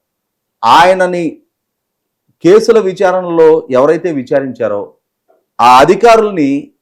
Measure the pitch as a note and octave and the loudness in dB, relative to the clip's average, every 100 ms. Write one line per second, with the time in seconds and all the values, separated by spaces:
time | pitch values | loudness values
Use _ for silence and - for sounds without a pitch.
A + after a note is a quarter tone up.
0 | _ _ _ _ _ _ A2+ C#3+ F3+ F#3 | _ _ _ _ _ _ 0 2 2 0
1 | F#3 F3 E3 - _ _ _ _ _ _ | -2 -4 -8 -10 _ _ _ _ _ _
2 | _ _ _ _ E3 G#3+ A3 A3 F#3 F#3 | _ _ _ _ 2 2 2 0 -2 -2
3 | F#3+ F#3 F3 E3 D#3+ D#3+ D3 B2+ D3 E3 | -2 -2 -4 0 2 2 0 0 0 -2
4 | F3+ D3 B2 C#3+ C3+ A#2+ A2 G#2 G2 _ | -4 -8 -4 -4 -4 -8 -6 -6 -10 _
5 | _ _ _ _ _ - A#2+ B2+ D3+ G#3 | _ _ _ _ _ -2 2 4 4 2
6 | A#3 A3+ G#3 F#3 C#3 C#3 - _ | 2 2 0 -2 -4 -4 -10 _